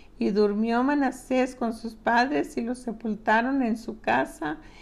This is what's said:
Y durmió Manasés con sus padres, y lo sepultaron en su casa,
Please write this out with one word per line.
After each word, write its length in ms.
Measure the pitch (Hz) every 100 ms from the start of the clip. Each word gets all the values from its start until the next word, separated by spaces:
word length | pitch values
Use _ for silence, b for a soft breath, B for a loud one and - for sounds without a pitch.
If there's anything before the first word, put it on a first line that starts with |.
| B -
Y 140 | 226
durmió 520 | 202 208 208 226 233
Manasés 720 | 269 294 262 262 - 254 254 -
con 180 | 226
sus 200 | 220 226
padres, 640 | - 220 240 262 294 - 247
y 40 |
lo 120 | 233
sepultaron 880 | 247 240 226 220 208 - 220 247 277
en 160 | 254 247
su 220 | - 220
casa, 580 | - 240 294 - 311 311 B B